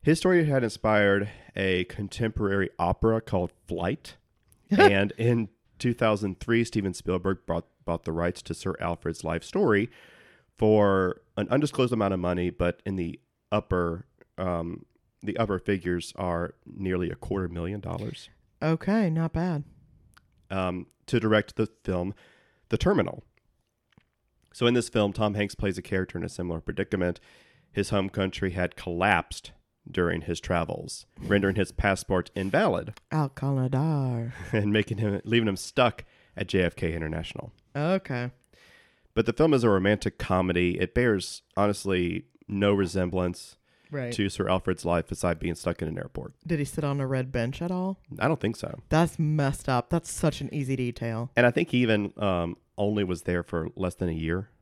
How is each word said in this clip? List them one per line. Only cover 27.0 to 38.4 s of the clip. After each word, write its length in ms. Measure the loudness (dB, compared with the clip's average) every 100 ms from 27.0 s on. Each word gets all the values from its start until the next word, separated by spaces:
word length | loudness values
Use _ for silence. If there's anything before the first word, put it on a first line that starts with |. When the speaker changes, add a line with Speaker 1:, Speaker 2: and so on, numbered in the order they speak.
| 0 -2 -12 -20 _ _ _
Speaker 1:
His 180 | -4 -2
home 200 | 0 -2
country 420 | -2 -2 -2 -4
had 240 | -2 -4 -4
collapsed 760 | -8 0 2 2 0 -12 -16 -20 _ _ -8
during 320 | 0 0 0
his 180 | -4 -6
travels, 680 | -2 -2 -2 -6 -10 -14 -16 -14
rendering 340 | 2 2 4 2
his 160 | -2
passport 580 | 0 0 0 0 -2 -2 -4
invalid 580 | 0 2 2 0 -4 -14 _
Speaker 2:
Al 180 | -2 -2
Canadar. 1040 | -4 -2 0 0 0 0 0 -2 -2 -6 -10
Speaker 1:
<laughs> 80 | -2
and 220 | 0 2
making 240 | 2 0 0
him, 240 | 0 -2
leaving 240 | 2 2 2
him 80 | -2
stuck 480 | -4 2 2 2 -16 _ _ -10
at 120 | 0
J 140 | 2
F 120 | 2 0
K 180 | -4
International. 600 | -2 -4 -6 -8 -10 -14 _ _ -4
Speaker 2:
Okay. 560 | -2 -2 -2 -6 -6 -10